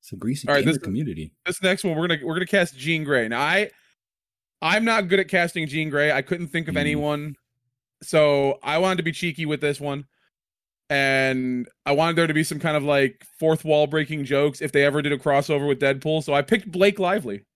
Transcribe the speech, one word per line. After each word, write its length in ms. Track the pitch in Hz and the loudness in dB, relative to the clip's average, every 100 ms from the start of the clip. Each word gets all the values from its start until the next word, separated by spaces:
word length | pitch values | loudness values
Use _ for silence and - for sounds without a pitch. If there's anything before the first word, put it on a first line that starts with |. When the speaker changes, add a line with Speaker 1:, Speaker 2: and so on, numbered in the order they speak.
Speaker 1:
It's 120 | - | -16
a 40 | 95 | -8
Greasy 320 | 107 135 - | -6 -4 0
Speaker 2:
All 60 | |
right, 60 | 143 | 2
Speaker 1:
Gamer 80 | 139 | 2
Speaker 2:
this, 80 | 156 | -2
Speaker 1:
community. 500 | - 101 147 104 78 _ - | -4 -4 -4 -8 -12 _ -10
Speaker 2:
this 160 | 180 | -2
next 220 | 185 170 | -2 0
one, 120 | 196 156 | -2 -2
we're 120 | 175 | -2
gonna, 120 | 165 | -2
we're 100 | 139 | -2
gonna 120 | 165 180 | -4 0
cast 300 | 196 175 135 | 0 0 -4
Jean 280 | 135 165 | -4 -2
Grey. 240 | 151 139 113 | 0 0 0
Now, 120 | 117 | -2
I, 300 | 143 185 208 _ _ _ _ _ _ _ _ _ | 0 0 -2 _ _ _ _ _ _ _ _ _
I'm 240 | 160 202 | 0 0
not 240 | 226 226 190 | 2 0 2
good 120 | 196 | 0
at 80 | 185 | 2
casting 380 | 190 170 170 156 | 0 0 -2 -6
Jean 220 | 151 156 | -4 -2
Grey. 200 | 143 147 | 0 2
I 120 | 139 | 0
couldn't 260 | 135 175 170 | -2 -4 -4
think 200 | 170 165 | -4 -4
of 60 | |
Speaker 1:
Mm. 40 | 147 | -2
Speaker 2:
anyone, 560 | 147 147 147 147 151 139 _ _ _ _ _ _ | -2 -2 -2 -4 -6 -14 _ _ _ _ _ _
so 560 | - 165 151 143 139 - | 0 4 4 4 2 0
I 160 | - 156 | -2 0
wanted 180 | 190 185 | 2 0
to 60 | |
be 80 | 165 | -2
cheeky 340 | 156 175 143 160 | -4 -6 -4 -4
with 140 | 151 | -2
this 200 | 147 143 | -2 -2
one, 260 | 143 139 143 _ _ _ _ _ _ _ _ | -6 -8 -10 _ _ _ _ _ _ _ _
and 760 | 139 135 135 135 131 127 123 120 _ - | 0 2 2 2 0 -2 -4 -6 _ -2
I 60 | |
wanted 240 | 143 165 165 | 2 2 2
there 100 | 165 | 2
to 80 | |
be 80 | 156 | 2
some 140 | 156 156 | 0 -2
kind 180 | 165 151 | -2 0
of, 60 | |
like, 420 | 139 143 135 135 - - | 2 2 2 -2 -20 -2
fourth 260 | 160 160 | 0 0
wall 220 | 156 151 151 | 2 2 4
breaking 380 | 156 147 156 | 0 -2 -4
jokes 360 | 135 139 147 131 | -2 2 2 0
if 120 | 156 | -2
they 120 | 147 | 2
ever 180 | 139 143 | 4 2
did 100 | 143 | -2
a 60 | 143 | -2
crossover 500 | 151 139 147 147 143 | 2 2 2 0 0
with 120 | 139 | 2
Deadpool. 440 | 139 135 156 156 | 2 0 0 -2
So 100 | 151 | 0
I 80 | 143 | 0
picked 280 | 143 220 196 | 2 0 -2
Blake 280 | 175 196 202 | 2 2 2
Lively. 460 | 180 202 131 101 _ | -2 -2 -4 -10 _